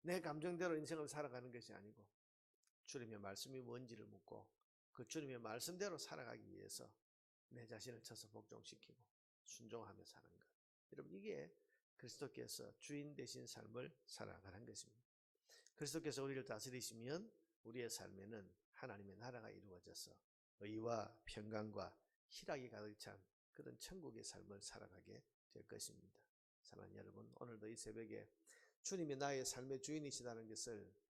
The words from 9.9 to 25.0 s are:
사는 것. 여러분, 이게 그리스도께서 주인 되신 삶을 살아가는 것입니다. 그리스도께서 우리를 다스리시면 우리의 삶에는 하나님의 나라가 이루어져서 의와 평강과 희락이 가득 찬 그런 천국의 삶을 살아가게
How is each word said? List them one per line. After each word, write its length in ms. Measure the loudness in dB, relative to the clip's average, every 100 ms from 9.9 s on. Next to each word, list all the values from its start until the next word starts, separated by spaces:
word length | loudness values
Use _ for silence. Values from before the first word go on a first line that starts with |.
| -8
사는 260 | -10 -14 -16
것. 100 | -20 -20 _ _ _ _
여러분, 220 | -6 -4
이게 360 | -2 0 0 0 -8 _ -20 _ -10
그리스도께서 760 | -8 -2 -2 0 -2 -2 -4 -6
주인 340 | -2 -2 0
되신 320 | -2 -2 -2 -4
삶을 480 | -6 -4 -2 -2 -6 -10
살아가는 600 | -4 -2 -4 -8 -8 -6
것입니다. 420 | -6 -8 -14 _ _ _ _ _ -18 -18 0
그리스도께서 480 | 4 6 4 6
우리를 200 | 6 4
다스리시면 880 | 2 0 2 0 0 0 2 2 0 -10 _ _
우리의 260 | -4 0 2
삶에는 640 | 2 -2 -4 -4 -4 -6 -14 _
하나님의 440 | -6 -4 -2 -6 -4
나라가 320 | -4 -4 -6
이루어져서 600 | -8 -10 -12 -10 -8 -8 -10 _ _ _ _
의와 520 | 0 4 6 6 4 -4 -4
평강과 720 | -2 2 4 4 2 0 -4 _ _ _
희락이 420 | -6 0 0 0
가득 280 | -2 -4 -4
찬 200 | -8 -8 -14 _ _
그런 240 | -8 -6 -6
천국의 440 | -4 -4 -4 -4
삶을 380 | -4 -6 -6 -6
살아가게 640 | -4 -6 -8 -12